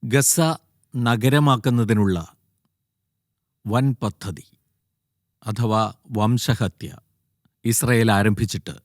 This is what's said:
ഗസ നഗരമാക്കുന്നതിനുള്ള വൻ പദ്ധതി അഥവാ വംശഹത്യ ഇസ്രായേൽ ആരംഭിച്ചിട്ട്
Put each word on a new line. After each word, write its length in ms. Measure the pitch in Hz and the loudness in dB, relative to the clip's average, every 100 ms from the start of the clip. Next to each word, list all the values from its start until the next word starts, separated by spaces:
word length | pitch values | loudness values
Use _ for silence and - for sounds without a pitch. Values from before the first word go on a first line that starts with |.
| 123 | 0
ഗസ 340 | 123 139 - 160 160 _ _ _ | 0 2 2 0 -2 _ _ _
നഗരമാക്കുന്നതിനുള്ള 1200 | 127 120 117 123 143 147 127 120 120 110 107 101 90 82 _ _ _ _ _ _ _ _ _ _ _ _ _ - | -4 0 2 2 4 4 2 2 0 2 2 2 0 -6 _ _ _ _ _ _ _ _ _ _ _ _ _ -4
വൻ 200 | 113 135 123 | 0 0 -2
പദ്ധതി 420 | 110 - 90 78 - _ _ _ _ _ _ _ _ _ - | -6 -8 -12 -12 -16 _ _ _ _ _ _ _ _ _ -10
അഥവാ 340 | 104 117 110 107 - _ | -4 0 0 -2 -6 _
വംശഹത്യ 800 | 113 107 123 - 123 101 - 76 - _ _ _ _ _ _ | -2 0 0 0 -2 -2 -6 -18 -18 _ _ _ _ _ _
ഇസ്രായേൽ 480 | 117 113 123 120 113 | -4 -2 0 2 4
ആരംഭിച്ചിട്ട് 600 | 101 104 104 110 92 - 67 | 2 2 0 -4 -6 -12 -18